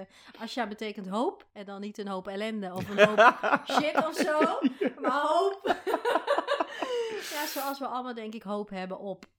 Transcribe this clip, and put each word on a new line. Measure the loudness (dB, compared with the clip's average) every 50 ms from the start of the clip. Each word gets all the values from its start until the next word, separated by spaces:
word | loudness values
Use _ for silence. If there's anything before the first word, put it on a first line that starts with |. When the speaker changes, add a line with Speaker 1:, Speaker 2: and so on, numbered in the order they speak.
| -12 -14 -18 -20 -20 -20 -16 -14
Speaker 1:
Asja | -12 -8 -6 -6 -6 -6
betekent | -6 -8 -8 -8 -8 -8 -8 -6
hoop. | -2 -2 -2 -2 -2 -6 -10 _ -18
En | -16 -14
dan | -12 -12 -10
niet | -10 -10 -10 -8
een | -8 -8
hoop | -8 -8 -6 -6
ellende | -6 -6 -4 -4 -4 -6 -6 -6 -6
of | -6 -6 0
een | 6 8 8 8
hoop | 10 8 8 8 8 6 4 2
Speaker 2:
<laughs> | 2 2 2 2 0 2
Speaker 1:
shit | 2 2 2 2 0 2
of | 2
zo. | 0 0 2 4 4 4 4 2 2 0 0 0 0
Speaker 2:
Ja. | -2 -2 -2 -2
Speaker 1:
Maar | -2 0 2 2
hoop. | 2 2 4 4 2 2 0 -2 0
<laughs> | -2 -2 0 0 -2 -2 0 0 2 0 0 2 0 0 0 0 0 -2 -2 -2 -4 -6 -8 -6 -4 -2 -2 -4 -4 -6 -8 -8 -6
Ja, | -6 -4 -4 -4
zoals | -4 -4 -4 -4 -4 -6
we | -6 -6
allemaal, | -6 -6 -6 -8 -8
denk | -10 -10 -10 -10
ik, | -10 -8
hoop | -6 -6 -6 -6 -6
hebben | -8 -8 -8 -8 -8 -8
op. | -8 -8 -10 -10 -12 -20 _